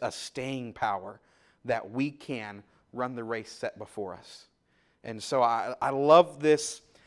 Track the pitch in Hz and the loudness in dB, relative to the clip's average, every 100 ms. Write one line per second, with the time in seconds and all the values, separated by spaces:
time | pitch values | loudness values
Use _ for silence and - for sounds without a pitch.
0 | 110 - - - 131 135 120 - 113 98 | -8 -8 -12 -10 -8 -6 -8 -6 -4 -4
1 | 95 104 _ _ _ _ 117 113 98 117 | -6 -16 _ _ _ _ -4 -4 -2 -4
2 | 143 147 - 127 107 101 101 _ _ 120 | -4 -6 -10 -10 -10 -14 -20 _ _ -6
3 | 127 123 113 113 107 - 117 - 104 - | -6 -6 -6 -6 -8 -8 -8 -8 -14 -10
4 | 98 90 - - - _ _ _ _ _ | -8 -10 -16 -20 -20 _ _ _ _ _
5 | 113 113 - 135 120 113 110 127 131 139 | -12 -10 -2 2 2 2 -2 -2 -2 2
6 | 143 160 175 143 151 151 - - _ - | 8 10 8 4 4 4 2 -10 _ -20